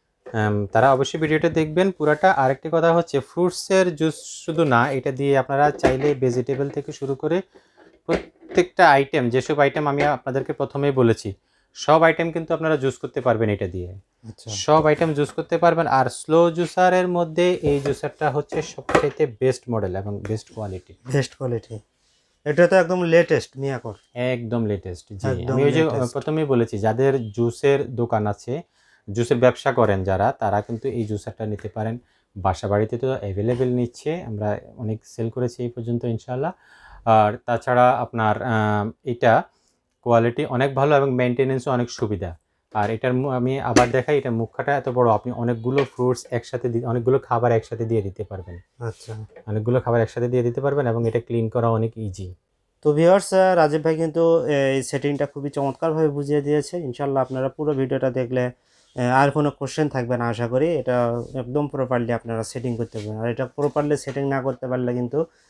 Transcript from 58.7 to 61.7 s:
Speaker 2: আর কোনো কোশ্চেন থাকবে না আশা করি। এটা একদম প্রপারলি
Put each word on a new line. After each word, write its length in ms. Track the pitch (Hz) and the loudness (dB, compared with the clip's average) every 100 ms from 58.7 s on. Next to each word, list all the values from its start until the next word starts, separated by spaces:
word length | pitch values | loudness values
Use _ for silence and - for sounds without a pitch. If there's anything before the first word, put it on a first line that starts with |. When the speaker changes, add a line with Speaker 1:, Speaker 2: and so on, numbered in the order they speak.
| _ _ - 123 | _ _ -4 2
Speaker 2:
আর 160 | 131 143 | 4 4
কোনো 200 | 151 147 | 2 0
কোশ্চেন 380 | - 135 - 147 | -2 -6 -2 -2
থাকবে 300 | 135 120 123 | -2 -2 -2
না 100 | 117 | -2
আশা 200 | 113 117 | -2 -2
করি। 200 | 127 160 | 0 0
এটা 480 | 156 123 123 120 120 - | -2 0 0 0 -2 -6
একদম 340 | 131 120 139 | -8 -4 -4
প্রপারলি 440 | 147 | -4